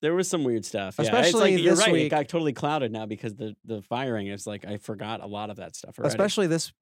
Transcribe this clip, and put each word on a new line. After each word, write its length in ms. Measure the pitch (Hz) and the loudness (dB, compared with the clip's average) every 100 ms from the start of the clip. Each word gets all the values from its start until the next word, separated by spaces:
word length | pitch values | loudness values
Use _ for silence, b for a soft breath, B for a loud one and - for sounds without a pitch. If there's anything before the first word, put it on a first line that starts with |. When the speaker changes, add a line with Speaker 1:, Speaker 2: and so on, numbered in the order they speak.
Speaker 1:
there 100 | 151 | 0
was 160 | 180 180 | 0 0
some 140 | 175 | 0
weird 220 | 131 113 | 0 0
stuff. 320 | - 104 95 - | -2 -6 -4 -2
Yeah, 40 | |
it's 40 | - | 2
Speaker 2:
Especially 380 | 247 170 220 190 | 4 4 6 4
Speaker 1:
like, 80 | 180 | 6
you're 140 | 170 175 | 6 6
Speaker 2:
this 80 | 214 | 6
Speaker 1:
right. 60 | |
Speaker 2:
week. 140 | 160 151 | 4 2
Speaker 1:
It 20 | |
got 180 | 151 - | 0 0
totally 260 | 165 151 | 0 -2
clouded 380 | 123 147 156 120 | 0 0 0 -2
now 160 | 113 107 | -4 -8
because 300 | 107 117 101 | -8 -8 -8
the, 180 | 107 104 | -10 -10
the 160 | 113 107 | -10 -10
firing 460 | - 120 135 110 98 | -6 -4 -2 -4 -4
is 180 | 101 | -8
like, 200 | 107 101 | -10 -10
I 120 | 95 104 | -8 -10
forgot 440 | - 101 107 110 | -8 -8 -8 -8
a 40 | 101 | -8
lot 220 | 104 107 | -8 -8
of 60 | 101 | -10
that 180 | 85 - | -14 -14
stuff 240 | - - | -16 -6
already. 80 | 143 | -2
Speaker 2:
Especially 400 | 113 202 214 175 | 0 0 2 0
this 240 | 160 - - | 0 -4 -12